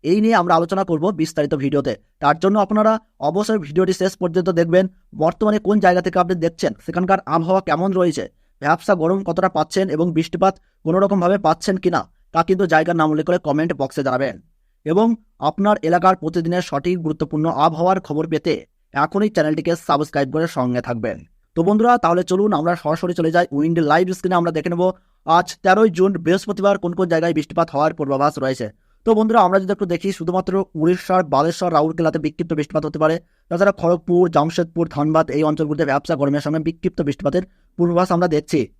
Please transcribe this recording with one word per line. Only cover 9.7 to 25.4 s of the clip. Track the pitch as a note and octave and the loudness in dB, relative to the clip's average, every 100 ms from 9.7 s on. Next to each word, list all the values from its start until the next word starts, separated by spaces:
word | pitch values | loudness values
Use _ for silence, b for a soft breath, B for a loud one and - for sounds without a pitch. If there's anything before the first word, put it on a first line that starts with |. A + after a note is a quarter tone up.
| F#3+ F#3+ | -2 -2
এবং | D3+ F3 | 0 0
বৃষ্টিপাত | D#3+ E3 F3 F#3+ F#3+ _ _ | 0 -4 0 0 0 _ _
কোনো | D#3+ F3+ | -2 2
রকমভাবে | G3 G3 F3 G3+ | 2 2 2 2
পাচ্ছেন | D#3+ E3 - F#3 | 2 0 -2 -2
কিনা, | F3+ D#3+ - _ _ | 0 -2 -6 _ _
তা | E3 | -2
কিন্তু | E3+ F#3+ F#3 | 0 0 2
জায়গার | D#3+ D#3+ E3+ | 2 2 0
নাম | D#3 | 2
উল্লেখ | D3+ D#3+ | 0 0
করে | F3 | -2
কমেন্ট | D#3 D3 E3 C#3 | 0 -2 -2 -4
বক্সে | C3+ - C3+ | -4 -4 -2
জানাবেন। | B2+ C#3 - _ _ _ _ D3+ | -2 -4 -8 _ _ _ _ -2
এবং | F3 A3+ A3+ _ _ | 2 2 0 _ _
আপনার | C#3+ - G3+ G#3 | -4 0 0 0
এলাকার | D#3+ F3 F#3 F#3 | 0 2 2 2
প্রতিদিনের | D#3 E3+ E3 F3+ | -2 -4 -2 -4
সঠিক | - C#3+ F3 F3+ | -4 -4 -2 -4
গুরুত্বপূর্ণ | D#3+ D3+ D3+ D#3 D#3+ C3+ | -4 -4 -4 -2 -2 2
আবহাওয়ার | D#3+ D#3 F3+ F#3+ | 0 2 0 0
খবর | - D3 E3 | -2 -4 -2
পেতে | D#3 - D3 - _ _ | -2 -2 -4 -6 _ _
এখনই | C#3 D#3 G3+ G#3+ | -2 -2 0 0
চ্যানেলটিকে | G#3+ D3+ D#3 E3+ E3 - | 0 0 0 -2 -4 -2
সাবস্ক্রাইব | D#3 D3+ D3 C3+ | -2 0 -2 -2
করে | D3+ E3 - | -2 -2 -2
সঙ্গে | B2+ B2 A#2+ | -2 -2 -4
থাকবেন। | A#2+ A2 G2 - _ _ - | -6 -6 -8 -14 _ _ -2
তো | |
বন্ধুরা, | F3 G#3 A#3+ A#3+ | 2 4 4 4
তাহলে | E3 F3 | 2 0
চলুন | F3 F#3 G#3+ | 0 0 0
আমরা | E3 D#3+ D3+ | 0 -2 -2
সরাসরি | D3+ D#3+ F3 | -4 -4 -4
চলে | F3 D#3+ | -2 0
যাই | E3+ F3 | 0 0
উইন্ড | C#3 D#3+ E3+ D3 | -2 0 0 2
লাইভ | D#3+ F#3 | 2 0
স্ক্রিনে। | F#3 F#3 F3+ | -2 0 0
আমরা | E3+ | 0
দেখে | D#3+ D#3+ | -4 -4
নেব | E3+ F#3 F#3 b b - | 0 -2 -2 b b 2
আজ | E3+ | 2